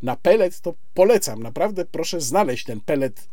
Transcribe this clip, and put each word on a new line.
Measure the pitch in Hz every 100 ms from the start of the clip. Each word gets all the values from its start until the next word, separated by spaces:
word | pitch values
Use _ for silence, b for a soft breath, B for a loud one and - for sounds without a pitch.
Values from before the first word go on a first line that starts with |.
na | 120 -
pelet, | - 220 185 -
to | 175 - -
polecam. | - 190 214 - 110
Naprawdę | 117 120 208 185
proszę | 180 165 160 175
znaleźć | 131 180 151 123
ten | - 110
pelet | - 147 131 - -